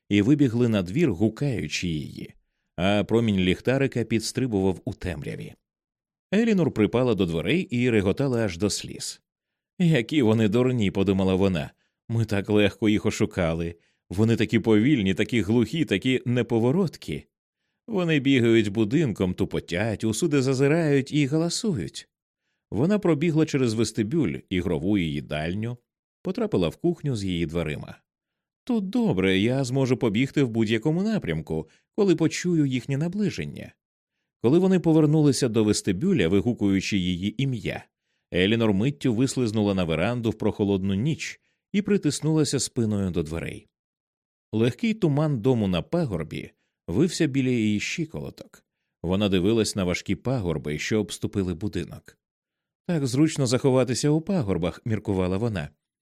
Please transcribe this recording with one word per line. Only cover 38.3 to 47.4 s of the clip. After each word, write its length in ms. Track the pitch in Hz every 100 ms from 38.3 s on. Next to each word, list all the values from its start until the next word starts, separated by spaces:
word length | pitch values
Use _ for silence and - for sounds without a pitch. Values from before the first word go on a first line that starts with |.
Елінор 380 | 87 95 113 113
миттю 420 | 98 123 143 131
вислизнула 600 | 107 131 131 120 110 101
на 100 | 95
веранду 460 | 85 80 95 123 113
в 40 |
прохолодну 600 | - 107 - 101 98 95
ніч 460 | 95 139 151 - - _ _ _
і 100 | 196
притиснулася 800 | 208 202 156 - 147 160 147 135
спиною 500 | - - 113 104 95
до 120 | 85
дверей. 460 | 78 82 71 107 - _ _ _ _ _ _ _ _
Легкий 420 | 110 120 - 233
туман 460 | 220 165 139 156 135
дому 280 | 113 123 101
на 140 | 87
пагорбі 680 | 76 175 151 90 80 - - _ _ _ -
вився 380 | 90 175 - 160
біля 240 | 131